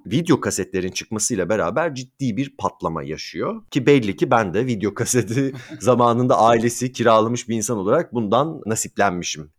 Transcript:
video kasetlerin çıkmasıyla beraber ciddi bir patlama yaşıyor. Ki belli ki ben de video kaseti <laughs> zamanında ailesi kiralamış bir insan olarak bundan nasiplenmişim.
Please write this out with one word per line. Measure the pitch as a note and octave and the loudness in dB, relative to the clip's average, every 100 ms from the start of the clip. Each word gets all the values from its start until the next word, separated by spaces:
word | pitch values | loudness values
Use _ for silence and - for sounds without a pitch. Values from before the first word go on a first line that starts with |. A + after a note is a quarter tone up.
| - | -4
video | C#3 E3+ C#3 | -2 2 0
kasetlerin | G#2+ G2 F#2 F#2+ F#2 | 0 -4 -4 -4 -4
çıkmasıyla | - - G#2+ - G#2+ F2 | -6 -8 -6 -2 -2 0
beraber | G#2+ E2+ A#2 E3+ C3 | 0 0 -2 -4 -6
ciddi | B2+ - C3 G#2 | -12 -6 -4 -4
bir | C#3 - | -6 -4
patlama | F#2+ - F2 E2 | -6 -4 -6 -6
yaşıyor. | C#2 D2+ - E2 C#3 A3 - | -8 -10 -10 -8 -6 -8 -6
Ki | D3 B2 | 0 4
belli | C#3+ G#2+ F#2+ | 4 4 -2
ki | C#3 | 2
ben | B2 G2+ | 2 2
de | F2 B2+ | 0 -2
video | A2 G#2+ | -2 -2
kaseti | - A#2 B2 G2+ A#2+ C3+ C3 - | -2 -2 0 0 -2 -4 -6 -14
<laughs> | - | -4
zamanında | G2+ B2 A#2+ A#2 B2+ G2+ | 2 4 4 4 2 4
ailesi | A2 A#2+ A#2 - B2+ | 6 6 2 -2 -6
kiralamış | - A2+ A2 A2 A#2+ - | 0 4 6 4 -2 -4
bir | A2+ | -4
insan | G#2+ A2 | -4 -2
olarak | F#2+ D3+ - | 0 0 0
bundan | A#2+ G#2+ A2+ D#3 D3 G2+ | -4 0 2 2 -4 -6
nasiplenmişim. | A2 - - G2+ F2+ E2 D2+ D2+ | -6 -4 0 0 0 -6 -10 -12